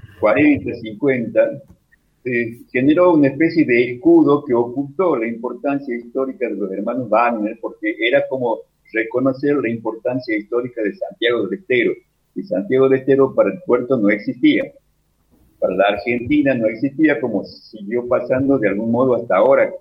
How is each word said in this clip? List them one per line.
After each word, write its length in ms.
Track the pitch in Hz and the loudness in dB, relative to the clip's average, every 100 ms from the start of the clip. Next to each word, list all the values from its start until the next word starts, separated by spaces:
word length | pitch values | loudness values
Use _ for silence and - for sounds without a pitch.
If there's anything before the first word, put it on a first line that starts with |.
| - - | -20 -2
cuarenta, 540 | 107 131 151 139 123 98 | 2 4 4 2 -2 -8
cincuenta, 840 | 110 104 143 127 107 - - - - _ _ _ _ _ | -10 -4 -2 0 0 0 0 -2 -14 _ _ _ _ _
eh, 360 | 127 120 117 117 - | -6 -4 -4 -8 -6
generó 440 | 123 139 156 180 | 0 2 4 4
una 140 | 160 139 | 6 4
especie 360 | 135 165 165 | 2 0 2
de 300 | 123 120 123 | 2 2 2
escudo 500 | 123 165 170 143 143 | 0 4 6 6 4
que 100 | 143 | 2
ocultó 640 | 120 120 127 143 160 180 131 | 0 0 -4 -6 -2 0 0
la 100 | 113 | -2
importancia 720 | 113 120 120 143 139 127 120 | -6 -8 -6 -4 -4 -6 -8
histórica 520 | 117 131 131 - 117 | -6 -6 -6 -4 -6
de 60 | |
los 160 | 98 98 | -4 -6
hermanos 380 | 98 110 127 107 | -4 -6 -6 0
Wagner, 500 | 107 120 110 104 - | 2 2 0 -4 -8
porque 360 | 107 - 160 - | -12 -8 -8 -4
era 240 | 117 139 139 | 0 0 0
como 320 | 131 120 110 - _ _ | -4 -4 -4 -10 _ _
reconocer 640 | 110 113 123 135 131 143 143 | -6 -4 -2 -2 0 -2 0
la 120 | 113 | -2
importancia 680 | 113 113 110 123 131 120 107 | -4 -8 -6 -6 -6 -4 -6
histórica 460 | 104 120 127 117 | -4 -6 -4 -6
de 120 | 104 | -6
Santiago 520 | 95 - - 117 117 95 | -6 -12 -4 -2 -2 -4
del 120 | 90 | -6
Estero. 340 | - 123 95 - _ _ _ | -2 0 0 -4 _ _ _
Y 80 | - | -14
Santiago 440 | - 92 101 131 135 | -6 -6 -2 2 2
del 120 | 131 | 2
Estero 340 | 135 135 135 | 2 2 2
para 180 | 120 101 | 2 0
el 80 | 98 - | -2 -2
puerto 300 | 120 123 127 | -2 0 0
no 140 | 101 | 0
existía. 540 | 104 - - 151 110 - - _ _ _ _ _ _ _ _ | 0 -4 0 2 2 -2 -12 _ _ _ _ _ _ _ _
Para 160 | 90 | -2
la 100 | 92 101 | 2 2
Argentina 640 | 101 120 120 123 151 139 | 0 -4 -4 0 0 2
no 120 | 120 110 | 0 -2
existía, 540 | 110 139 151 156 143 | -2 -4 0 0 2
como 240 | 120 98 | -2 -4
siguió 640 | 92 - - 104 101 120 120 | -8 -14 -20 -16 -6 -6 -2
pasando 520 | 123 - 131 139 135 | -2 0 0 2 2
de 100 | 104 | 0
algún 220 | 101 113 | -2 -2
modo 240 | 117 131 | 0 2
hasta 220 | - - 92 | 0 0 2
ahora 340 | 135 135 110 - | 4 4 2 -4